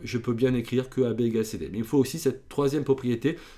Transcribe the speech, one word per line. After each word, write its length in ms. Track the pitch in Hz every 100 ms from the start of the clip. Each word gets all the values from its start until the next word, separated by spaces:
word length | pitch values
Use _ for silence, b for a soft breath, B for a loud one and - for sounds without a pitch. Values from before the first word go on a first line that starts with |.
je 160 | - 123
peux 160 | 117
bien 200 | 117 127
écrire 360 | 127 117 123 127
que 120 | -
A 120 | 123
B 80 | 110
égale 240 | 117 110 110
C 120 | 101
D. 100 | 80
Mais 80 | 107
il 40 |
faut 140 | 110 143
aussi 220 | 127 -
cette 280 | 135 120 -
troisième 380 | - 139 147 135
propriété 520 | 135 120 117 139 170 B